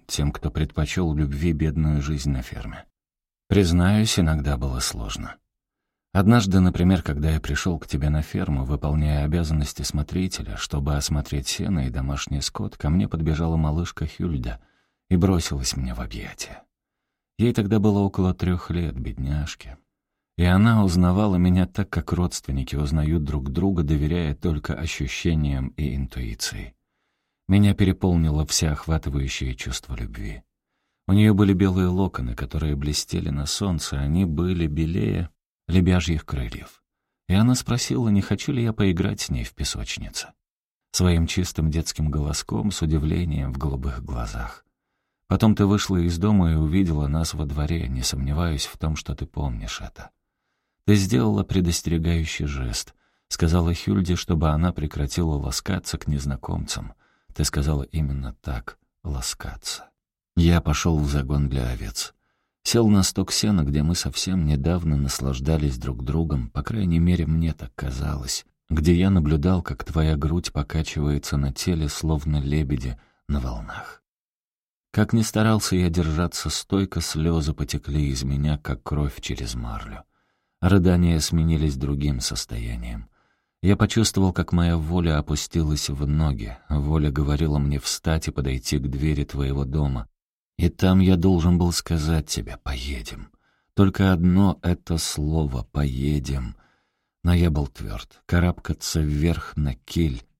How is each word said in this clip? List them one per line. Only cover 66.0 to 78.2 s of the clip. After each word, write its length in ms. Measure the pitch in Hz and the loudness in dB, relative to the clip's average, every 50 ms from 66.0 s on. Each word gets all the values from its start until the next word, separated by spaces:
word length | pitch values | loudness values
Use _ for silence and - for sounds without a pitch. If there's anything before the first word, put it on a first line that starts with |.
| 62 | -4
другом, 460 | 64 73 82 82 73 76 65 57 - | -2 -2 -2 0 0 -2 -4 -4 -4
по 140 | - - - | -6 -6 -6
крайней 360 | - 113 110 98 85 82 82 | -4 -4 -2 0 2 2 4
мере, 280 | 85 87 90 85 80 | 4 4 2 2 0
мне 260 | 76 80 82 82 80 76 | 0 0 0 0 0 -2
так 200 | - 69 - - | -6 -10 -14 -10
казалось, 680 | - 71 65 64 65 73 73 73 69 64 64 - - - _ _ _ _ - | -8 -6 -6 -4 -4 -4 -4 -6 -6 -6 -8 -8 -8 -10 _ _ _ _ -2
где 240 | 80 78 76 87 85 | -2 2 4 6 6
я 160 | 85 92 98 | 6 6 4
наблюдал, 520 | 98 90 73 73 78 73 73 92 95 87 | 4 4 4 4 2 2 4 2 2 2
как 240 | - - - - - | 0 -4 -8 -10 -8
твоя 320 | - - 80 78 78 78 | -4 -2 0 2 2 2
грудь 340 | 71 73 73 82 87 - - | 0 0 0 -2 -2 -4 -4
покачивается 840 | - 73 73 - - 80 76 - - 76 73 73 73 71 - - 78 | -4 -4 -4 -2 -4 -4 -4 -4 -4 -2 0 0 0 -2 -2 -2 -2
на 160 | 71 69 69 64 | -2 -2 -2 -4
теле, 340 | - - 92 90 80 76 | -4 -2 -2 0 0 -2
словно 540 | 71 - - - 78 80 71 69 76 76 73 | -2 -4 -2 -2 0 0 0 0 0 -2 0
лебеди 580 | 67 69 73 78 76 67 71 62 62 64 62 - _ _ _ _ _ - | 0 0 0 0 0 0 -2 -2 -2 -6 -8 -10 _ _ _ _ _ -4
на 100 | 71 67 | -2 -2
волнах. 640 | 62 64 60 55 53 - - - - - - - _ _ _ _ _ _ _ _ _ _ _ _ _ _ _ _ _ _ | -2 -4 -6 -8 -10 -12 -12 -14 -14 -16 -18 -20 _ _ _ _ _ _ _ _ _ _ _ _ _ _ _ _ _ _
Как 220 | - 107 107 - 117 | 0 0 2 2 2
ни 80 | 113 | 2
старался 560 | 107 - - 107 110 113 110 104 - - 95 | 0 0 0 2 2 4 2 2 2 0 2
я 120 | 92 90 85 | 2 2 2
держаться 600 | 82 90 82 80 76 80 87 80 - - - 80 | 2 0 0 0 0 0 -2 -2 -4 -6 -6 -4
стойко, 500 | - - - - 98 98 98 - - 85 | -6 -6 -4 -2 0 0 0 0 -2 -4
слёзы 540 | - - - 78 78 85 82 80 71 76 73 | -6 -4 -2 0 0 2 2 2 0 0 -2
потекли 560 | - - - - 71 - 73 73 76 73 69 | -2 -4 -4 -4 -6 -4 -2 -2 0 0 0
из 160 | 65 64 | -2 -2